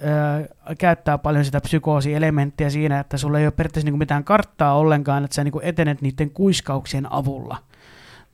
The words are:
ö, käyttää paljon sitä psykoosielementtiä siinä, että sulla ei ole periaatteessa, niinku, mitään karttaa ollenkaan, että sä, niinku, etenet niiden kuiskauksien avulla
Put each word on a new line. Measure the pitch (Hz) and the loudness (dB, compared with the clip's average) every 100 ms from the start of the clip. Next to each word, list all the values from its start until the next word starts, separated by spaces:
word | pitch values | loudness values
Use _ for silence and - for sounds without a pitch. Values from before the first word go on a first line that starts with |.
ö, | 147 151 147 147 151 - - 160 | -2 0 0 -2 -6 -12 -14 0
käyttää | 180 165 - 143 | 2 2 2 0
paljon | 151 147 139 | 2 2 2
sitä | 143 | 0
psykoosielementtiä | - 160 160 147 139 147 156 151 139 - 147 | 0 0 2 0 0 0 2 2 0 -2 -2
siinä, | 147 151 139 | 0 0 0
että | 139 139 | -2 -4
sulla | 147 147 | 0 2
ei | 151 | 2
ole | |
periaatteessa, | - 156 160 151 | 2 -2 0 0
niinku, | 147 | 0
mitään | 147 147 | 0 -2
karttaa | 143 208 - - 147 143 | 2 0 0 0 2 4
ollenkaan, | 156 147 143 139 | 4 2 2 -2
että | 143 - | -2 -2
sä, | |
niinku, | 143 147 | -2 -2
etenet | 160 165 156 139 | -4 0 0 0
niiden | 139 135 147 | -2 -2 -4
kuiskauksien | 165 196 180 - 135 135 135 139 | 0 2 2 -2 -6 -4 -6 -4
avulla | 143 135 135 120 120 _ _ - - - - - | -4 -4 -6 -10 -12 _ _ -20 -20 -20 -20 -18